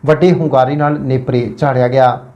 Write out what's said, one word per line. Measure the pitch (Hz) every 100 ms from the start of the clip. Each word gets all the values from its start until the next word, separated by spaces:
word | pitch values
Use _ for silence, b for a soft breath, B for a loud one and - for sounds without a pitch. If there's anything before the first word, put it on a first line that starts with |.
| 139
ਵੱਡੇ | 151 180
ਹੁੰਗਾਰੇ | 175 160 135 127 147
ਨਾਲ | 147 151
ਨੇਪਰੇ | 139 131 127 123 117 -
ਚਾੜ੍ਹਿਆ | 147 127 123
ਗਿਆ। | 131 127 120 -